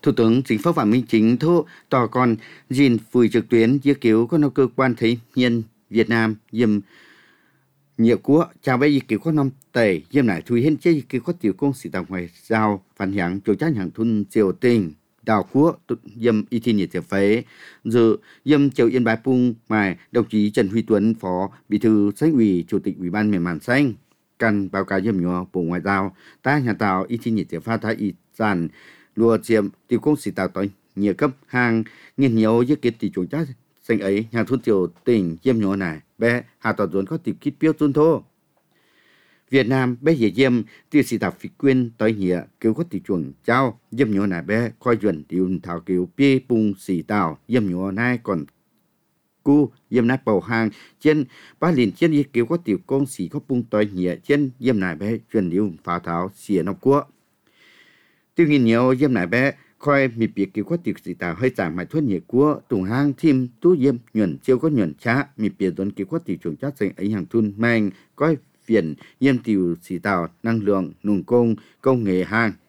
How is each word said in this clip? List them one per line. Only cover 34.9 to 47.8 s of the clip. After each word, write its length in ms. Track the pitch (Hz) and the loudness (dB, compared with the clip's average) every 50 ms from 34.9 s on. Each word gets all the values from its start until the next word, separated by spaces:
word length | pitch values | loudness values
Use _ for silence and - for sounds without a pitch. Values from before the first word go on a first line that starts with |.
| - _ _ | -4 _ _
tình, 340 | - 120 110 95 85 82 80 _ | 0 2 2 2 -2 -4 -4 _
diêm 160 | 127 127 113 | 0 0 0
nhỏ 160 | 107 98 101 | 0 0 -2
này, 240 | 98 95 85 80 78 _ _ _ _ | -2 -4 -6 -6 -10 _ _ _ _
bé, 260 | 110 117 120 120 120 _ _ _ | -2 0 0 -2 -4 _ _ _
hà 120 | _ 110 | _ -4
tòa 160 | 104 - 104 92 95 | -2 -2 -4 -2 -2
dốn 120 | 98 98 | -4 -4
có 120 | 98 160 156 | -4 -8 -8
tiểu 180 | - - 98 - | -6 -8 -10 -6
kít 120 | - 147 139 _ | -8 -10 -6 _
biểu 140 | - 156 156 | 0 0 0
tuân 200 | 156 165 147 135 | 2 0 0 2
thô. 300 | 147 151 160 160 135 - _ _ _ _ _ _ _ _ _ _ _ _ _ _ _ _ _ _ _ _ _ _ _ _ _ | 2 2 2 2 0 -4 _ _ _ _ _ _ _ _ _ _ _ _ _ _ _ _ _ _ _ _ _ _ _ _ _
Việt 180 | - 135 131 107 | 0 0 2 2
Nam 300 | 135 131 131 123 123 120 | 0 0 0 -2 -4 -2
bé 120 | 135 151 165 | 0 0 2
dễ 180 | 139 113 104 | 2 2 0
diêm, 300 | 85 107 135 131 123 120 107 - - - _ _ | 2 2 2 2 2 0 -2 -6 -12 -20 _ _
tiêu 140 | - 147 135 | 0 0 2
sĩ 140 | 127 120 104 | 2 -2 -4
tàu 140 | 87 92 | -4 -4
phi 180 | - _ - 90 _ _ | -6 _ -16 -20 _ _
quyên 320 | - 139 131 131 123 117 117 _ | 0 2 2 2 0 -2 -4 _
tới 160 | 107 110 113 | -2 -2 0
nghĩa, 280 | 104 95 90 90 87 - - _ _ | 0 0 -2 -2 -2 -4 -10 _ _
cứu 140 | - 113 110 | -2 -2 0
có 100 | - 170 | 0 -4
tỷ 160 | 170 - 95 | -6 -8 -12
chuồng 320 | - - 101 87 76 67 69 _ _ | -6 -4 -4 -4 -4 -6 -10 _ _
trao, 360 | - 117 127 135 127 107 _ _ _ | 0 0 2 2 0 -4 _ _ _
diêm 200 | - 113 139 113 | -2 -2 0 0
nhỏ 140 | 107 98 101 | 2 0 0
này 160 | 101 90 85 | 0 -2 -4
bé, 300 | 71 78 104 113 120 113 - _ | -4 -2 -2 -2 -2 -4 -6 _
coi 180 | - 123 120 107 | -2 0 0 2
duyên 220 | 98 104 90 78 71 | 2 -2 -2 -2 -6
tiêu 260 | _ 82 90 92 92 92 82 - | _ -2 -2 -2 0 -2 -4 -6
thảo 160 | 92 87 85 | -8 -10 -10
cứu 300 | 85 - 95 90 90 85 _ - | -6 -4 -2 -2 -2 -4 _ 0
bia 220 | 139 143 135 131 131 _ | 2 2 2 2 0 _
bung 260 | 123 113 110 107 101 - | 0 0 2 0 -2 -4
sĩ 220 | - - 95 85 | -6 -4 -4 -4
tàu, 360 | 78 - 104 104 92 80 76 - _ _ | -4 -2 -2 0 0 -2 -4 -8 _ _
diêm 220 | 110 123 110 98 | -2 -2 0 0
nhỏ 220 | 87 90 | -4 -4